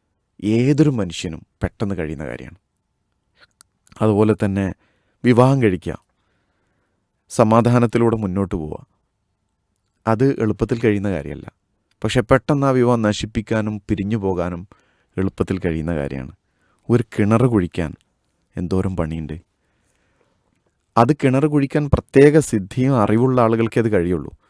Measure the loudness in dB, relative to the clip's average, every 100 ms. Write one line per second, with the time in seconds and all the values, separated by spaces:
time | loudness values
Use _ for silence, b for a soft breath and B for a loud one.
0 | _ _ _ -6 0 2 2 0 -2 -4
1 | -6 -8 -10 -12 -16 -8 -8 -6 -8 -6
2 | -8 -8 -12 -12 -16 -20 _ _ _ _
3 | _ _ _ _ b _ _ _ _ -2
4 | 0 2 2 0 -2 -2 -4 -8 _ _
5 | _ _ 2 4 4 4 2 0 -6 -12
6 | _ _ _ _ _ _ _ _ _ _
7 | _ _ -4 2 4 4 4 2 2 0
8 | 0 -2 -4 -4 -4 -6 -8 -12 -18 _
9 | _ _ _ _ _ _ _ _ _ _
10 | -2 2 2 0 -2 -2 -4 0 0 0
11 | -2 -6 -8 -12 -16 -20 _ _ _ _
12 | -4 -2 2 2 2 0 2 2 2 2
13 | 0 -2 -4 -6 -4 -4 -4 -6 -6 -4
14 | -4 -4 -2 -2 -4 -6 -14 b b b
15 | b -6 -4 -2 -4 -4 -4 -4 -4 -4
16 | -6 -8 -12 -18 _ _ _ _ -2 -2
17 | -2 -2 0 2 2 0 -2 -6 -8 -10
18 | _ _ _ _ _ -10 -4 -2 -2 -4
19 | -6 -6 -8 -12 -16 _ _ _ _ _
20 | _ _ _ _ _ _ _ _ _ 2
21 | 4 2 0 2 2 0 0 -2 0 -2
22 | 2 6 8 6 2 -2 -2 -2 0 2
23 | 2 2 2 2 2 2 0 0 0 0
24 | 0 -2 -6 -16